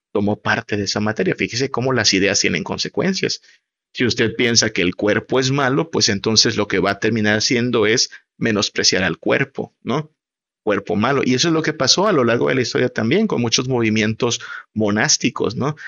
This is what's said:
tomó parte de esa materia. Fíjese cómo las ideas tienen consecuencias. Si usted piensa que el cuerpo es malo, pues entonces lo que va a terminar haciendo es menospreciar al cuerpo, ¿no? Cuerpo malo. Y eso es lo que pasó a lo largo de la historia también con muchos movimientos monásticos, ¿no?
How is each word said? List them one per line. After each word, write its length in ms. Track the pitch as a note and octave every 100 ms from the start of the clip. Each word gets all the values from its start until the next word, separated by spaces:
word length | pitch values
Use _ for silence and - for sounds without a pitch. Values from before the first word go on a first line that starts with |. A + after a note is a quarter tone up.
| _
tomó 280 | G#2+ G2+ G#2+
parte 360 | - G#2+ - G#2
de 60 |
esa 160 | G2 -
materia. 360 | G#2+ A2 F#3+ -
Fíjese 360 | F#2+ A2+ C3
cómo 200 | A#2 B2+
las 220 | B2+ G#2+
ideas 260 | F#2+ G2 F#2+
tienen 240 | G2 F2
consecuencias. 800 | - - - - F#3 F#3+ - - - _ _ _ _
Si 120 | - B2
usted 300 | A2 A2+ A2
piensa 340 | A#2+ A#2 A2+
que 100 | -
el 140 | F2 -
cuerpo 440 | G#2 G2+ - B2+
es 120 | C3
malo, 380 | C#3 C3 C#3+ E3
pues 180 | A2+ A2
entonces 480 | G2+ A2+ G#2+ C3 F2
lo 100 | G#2
que 120 | F#2+
va 120 | F2+
a 80 | G2
terminar 380 | A2 A2+ G#2 G#2+
haciendo 480 | - B2 B2 A#2+ G#2+
es 260 | A#2 - - _ -
menospreciar 640 | A#2 G#2 - - - G2+
al 140 | F#2 D#2
cuerpo, 580 | - B2 C3+ - - _
¿no? 320 | G#2 C3 D3+ _ _ _ _ _
Cuerpo 320 | - G2 - G2
malo. 280 | A#2 C#3 -
Y 80 |
eso 160 | B2+ E3
es 40 |
lo 80 | D#3+
que 120 | D#3
pasó 340 | D3+ C3 - G3+
a 60 |
lo 100 | D#3+
largo 240 | A#2 A#2+ C#3+
de 80 | C3+
la 60 |
historia 260 | A#2+ C3+ B2+
también 400 | - A2+ E3+ A2+
con 140 | C#3
muchos 260 | A#2 - C3
movimientos 720 | B2+ A2+ A2 G#2+ A2 A#2+ A#2 - - -
monásticos, 800 | G#2+ G#2+ G#2+ D3 - C3 - - A#2+
¿no? 200 | B2+ D3+